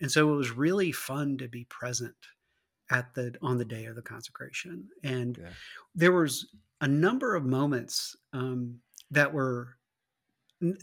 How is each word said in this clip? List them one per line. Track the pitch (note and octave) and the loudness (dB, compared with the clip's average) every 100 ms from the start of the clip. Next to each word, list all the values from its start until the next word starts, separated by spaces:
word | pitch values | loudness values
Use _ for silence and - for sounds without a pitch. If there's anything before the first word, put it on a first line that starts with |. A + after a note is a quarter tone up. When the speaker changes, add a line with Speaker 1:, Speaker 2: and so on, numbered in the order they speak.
Speaker 1:
And | D3 | 0
so | D#3 D3+ | 4 6
it | C#3+ | 4
was | B2 | 0
really | A#2 D3+ G3 F3+ | 2 2 2 0
fun | A#2+ - C3+ C#3+ C3+ | -2 -4 -2 -2 -2
to | B2 | -6
be | A#2+ A#2+ | -10 -14
present | - B2 A#2+ A#2+ - - _ _ _ _ _ - | -10 -6 -4 -6 -10 -20 _ _ _ _ _ 0
at | B2+ B2 | 0 0
the, | - A#2+ B2 | -4 -6 -4
on | C#3 B2 | 0 0
the | A2+ | -2
day | A2+ A2+ | -6 -10
of | A2+ | -12
the | |
consecration. | - A2 - - - - F3+ E3+ G3 - | -14 -14 -14 -14 -12 -10 -10 -12 -16 -8
And | C#3 B2+ B2 A#2+ | -4 -2 -2 -6
Speaker 2:
Yeah. | F2 - - - - | -10 -16 -16 -18 -10
Speaker 1:
there | F3 F3 | 4 6
was | F3+ D#3 - - - _ - | 6 4 0 -8 -16 _ -2
a | C#3 | 2
number | C#3+ F3+ B3+ C4 F#3+ | 4 4 4 2 0
of | C3 | 2
moments, | C3+ D3 C3 - - - - _ | 2 2 0 -2 -6 -6 -10 _
um, | C3 B2+ B2+ A#2+ A#2+ _ - - | -6 -4 -2 -4 -8 _ -20 -2
that | C#3+ C#3+ | 2 2
were, | D3+ C3 B2 A#2+ - _ _ _ _ _ _ _ - | 2 0 -2 -6 -16 _ _ _ _ _ _ _ -2
n-, | F3 F#3 | -2 0